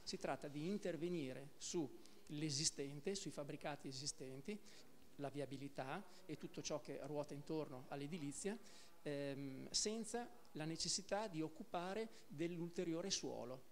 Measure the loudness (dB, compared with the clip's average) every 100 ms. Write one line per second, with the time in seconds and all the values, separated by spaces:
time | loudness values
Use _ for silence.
0 | -4 0 2 2 0 0 2 4 2 2
1 | 2 2 2 -2 -6 -6 0 2 2 0
2 | -12 -12 -6 0 2 6 4 4 -2 0
3 | 0 0 0 -2 -2 -2 -2 -2 -2 -2
4 | -2 -2 -4 -6 -2 -4 -4 -12 -14 -14
5 | -12 -4 -2 0 -2 -2 -4 -2 0 -2
6 | -4 -10 -6 -4 -4 -2 0 0 0 -4
7 | 0 0 0 -2 0 0 0 -2 -4 -2
8 | -2 0 0 0 0 0 -4 -12 -12 -6
9 | 0 2 2 0 -2 -4 2 4 4 4
10 | 0 0 -2 -8 -6 0 0 2 4 2
11 | 4 2 4 2 0 0 -2 0 2 0
12 | 0 -4 -6 0 2 2 0 2 2 4
13 | 4 4 4 0 -2 -4 -4